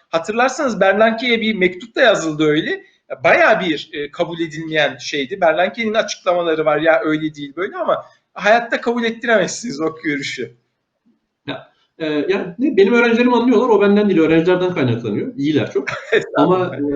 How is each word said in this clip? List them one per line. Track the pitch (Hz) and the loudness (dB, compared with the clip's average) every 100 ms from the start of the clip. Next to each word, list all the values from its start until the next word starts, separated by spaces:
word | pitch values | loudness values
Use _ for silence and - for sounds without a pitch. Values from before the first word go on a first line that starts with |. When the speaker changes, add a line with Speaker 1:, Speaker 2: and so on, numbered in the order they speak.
| _ | _
Speaker 1:
Hatırlarsanız | 165 190 226 262 269 277 190 | -6 -4 0 0 0 -4 2
Bernanke'ye | 190 208 226 226 247 226 | 2 4 2 2 -2 0
bir | 220 190 | 0 0
mektup | 180 - - - | -2 -2 -10 2
da | |
yazıldı | 247 165 160 151 | 4 4 -2 0
öyle. | 156 151 214 392 - _ _ - | 2 2 -2 -8 -10 _ _ -2
Bayağı | 160 285 311 208 | 2 4 4 2
bir, | 180 143 - | 0 -6 -8
e, | 156 143 | -10 -10
kabul | - 175 170 | -6 -6 -4
edilmeyen | 165 151 160 156 143 131 | -8 -8 -4 0 0 -2
şeydi. | - 147 127 202 | -8 -6 -6 0
Bernanke'nin | 170 160 190 226 220 | 2 2 0 -2 -2
açıklamaları | 220 - - 185 175 170 156 156 | -2 -2 -4 -2 0 0 0 0
var, | 151 | 2
"Ya | 160 160 | 2 2
öyle | 160 156 156 147 | 0 -2 -4 -8
değil, | 143 147 | -12 -8
böyle." | 208 359 | -8 -4
ama | 285 143 - _ _ | -2 -4 -4 _ _
hayatta | - 196 233 233 262 | -4 2 2 2 -4
kabul | 240 240 | -2 -2
ettiremezsiniz | 226 226 240 214 180 - 240 143 | -4 -4 0 0 0 -4 -10 -6
o | 160 156 | -6 -4
görüşü. | 160 143 135 - 113 _ _ _ _ _ _ _ _ _ - | -6 -6 -6 -10 -12 _ _ _ _ _ _ _ _ _ -14
Speaker 2:
Ya, | 139 - _ _ - | -14 -16 _ _ -8
e, | 156 | -4
yani | 151 135 - - - | -2 -2 -2 -4 -4
ne, | 285 - | 0 4
benim | 208 | 4
öğrencilerim | 240 240 226 247 | 4 4 4 4
anlıyorlar, | 240 247 214 247 | 2 4 2 4
o | 202 | 4
benden | 202 202 208 | 4 4 4
değil, | 160 | 4
öğrencilerden | 156 165 170 180 185 | 4 4 4 2 0
kaynaklanıyor. | 170 127 113 110 110 254 139 | 0 0 -2 -4 -4 -6 -4
İyiler | 143 147 104 | 0 0 0
çok. | - - - - | -4 -6 -10 -2
Speaker 1:
<laughs> | 226 - - | -2 0 0
Speaker 2:
Ama, | 160 - 359 285 | 2 2 0 -4
e, | 285 | -4